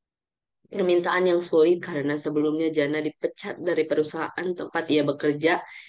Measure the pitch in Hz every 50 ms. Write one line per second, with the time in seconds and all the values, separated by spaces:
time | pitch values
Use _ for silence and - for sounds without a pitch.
0 | _ _ _ _ _ _ _ _ _ _ _ _ _ _ - 196 190 180 175 175
1 | 175 180 175 180 185 185 170 175 175 - - 160 156 170 175 175 - - 165 143
2 | 135 143 147 151 - 156 151 151 151 151 151 156 165 160 151 151 143 147 151 156
3 | 151 156 - _ - 170 - - - 202 202 - 151 175 165 160 156 156 147 156
4 | 156 151 - 165 151 - - - 175 185 180 - - - - 165 160 - 151 151
5 | 143 147 139 - - 151 147 147 156 160 180 - - - - - -